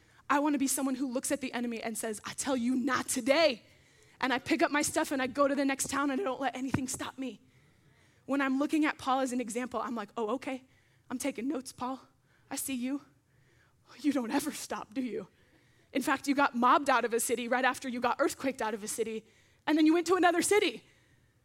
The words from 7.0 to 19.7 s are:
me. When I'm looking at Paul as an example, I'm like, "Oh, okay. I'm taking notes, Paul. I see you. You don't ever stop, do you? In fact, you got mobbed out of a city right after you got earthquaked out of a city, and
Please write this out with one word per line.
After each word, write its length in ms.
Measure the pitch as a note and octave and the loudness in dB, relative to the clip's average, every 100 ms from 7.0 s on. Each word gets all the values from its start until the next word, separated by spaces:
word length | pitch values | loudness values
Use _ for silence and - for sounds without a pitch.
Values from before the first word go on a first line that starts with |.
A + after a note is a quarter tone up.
| - - | -10 -10
me. 220 | C4 G3+ _ _ _ _ _ _ _ _ - | -10 -12 _ _ _ _ _ _ _ _ -4
When 160 | C#4 | 0
I'm 160 | C4+ C4 | 0 0
looking 260 | C#4+ D#4 | 0 2
at 140 | D4+ - | 0 0
Paul 220 | - C4 | 0 0
as 120 | C4 | 0
an 80 | B3 | -2
example, 400 | A#3 A3 B3 A#3+ | -6 -6 -6 -6
I'm 140 | A3 | -6
like, 160 | A#3 G3+ - | -6 -8 -6
"Oh, 120 | G#3+ | -4
okay. 280 | C4 - C4 - _ _ _ - | -4 -6 -10 -12 _ _ _ -12
I'm 100 | B3+ | -6
taking 300 | C#4+ F#3+ B3 | -6 -4 -4
notes, 240 | D#4 B3+ | -6 -8
Paul. 340 | - B3+ C4 - _ _ _ - | -8 -8 -8 -12 _ _ _ -12
I 60 | C#4 | -8
see 180 | - | -6
you. 260 | C4 B3 C#4 - _ _ _ _ _ _ _ _ - | -4 -4 -4 -8 _ _ _ _ _ _ _ _ -4
You 100 | D4+ | 0
don't 180 | C4+ A3+ | 0 0
ever 220 | C#4 D4+ | 0 -2
stop, 400 | - - G#3 - | -6 -8 -8 -8
do 80 | G#3+ | -6
you? 280 | B3+ - F#3+ _ _ _ _ _ _ | -6 -6 -10 _ _ _ _ _ _
In 100 | - | -4
fact, 260 | B3+ C#4 - | 0 0 0
you 60 | |
got 200 | C#4 C#4 | 2 2
mobbed 360 | A#3+ B3 D#4+ C#4+ | 4 4 6 6
out 160 | B3+ A#3 | 2 2
of 80 | |
a 40 | A3 | 0
city 300 | - A#3 A#3 | 0 -2 0
right 160 | B3 | 2
after 240 | C4 - C4+ | 2 0 -4
you 100 | B3 | -2
got 180 | A#3+ - | 0 2
earthquaked 400 | D#4+ - C4+ B3+ | 0 0 -4 -2
out 140 | A3 | -4
of 100 | G#3+ | -4
a 40 | G#3 | -6
city, 360 | - A3 A3 - _ _ _ | -4 -4 -6 -10 _ _ _
and 100 | - | 0